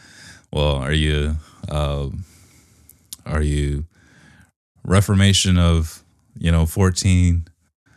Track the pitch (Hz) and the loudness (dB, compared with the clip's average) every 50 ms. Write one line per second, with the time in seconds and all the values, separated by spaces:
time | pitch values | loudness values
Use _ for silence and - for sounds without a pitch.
0 | - - - - - - - - _ _ - 73 73 73 71 69 65 67 78 78 | -20 -20 -20 -20 -20 -20 -20 -20 _ _ -4 -2 0 0 0 -2 -4 -4 -2 -2
1 | 76 76 76 73 73 76 78 76 - - - - - - - 76 76 71 71 71 | 0 0 -2 -2 -2 -4 -4 -6 -8 -14 -18 -18 -12 -8 -6 -4 -4 -4 -4 -6
2 | 71 69 - 95 90 - _ _ _ _ _ _ _ _ _ _ _ _ _ _ | -6 -8 -10 -12 -14 -16 _ _ _ _ _ _ _ _ _ _ _ _ _ _
3 | _ _ - - _ - 78 73 76 76 73 73 73 71 71 71 78 - _ _ | _ _ -20 -18 _ -6 -4 -2 -2 0 0 -2 -2 -2 -4 -6 -8 -10 _ _
4 | _ _ _ _ _ - - _ _ _ _ _ _ _ _ _ - - 90 101 | _ _ _ _ _ -20 -20 _ _ _ _ _ _ _ _ _ -4 0 2 2
5 | 98 - 101 95 98 98 98 - - 95 90 87 87 85 82 80 80 78 - - | 2 2 2 4 4 4 4 2 2 2 2 4 4 4 2 2 0 -2 -8 -14
6 | _ _ _ _ _ _ _ - 80 82 85 80 80 80 - 104 98 92 87 - | _ _ _ _ _ _ _ -4 0 0 2 2 2 0 0 0 0 0 0 0
7 | - 101 92 90 90 87 85 85 82 - _ _ _ _ _ _ _ _ _ | 0 2 2 4 4 2 2 0 -2 -6 _ _ _ _ _ _ _ _ _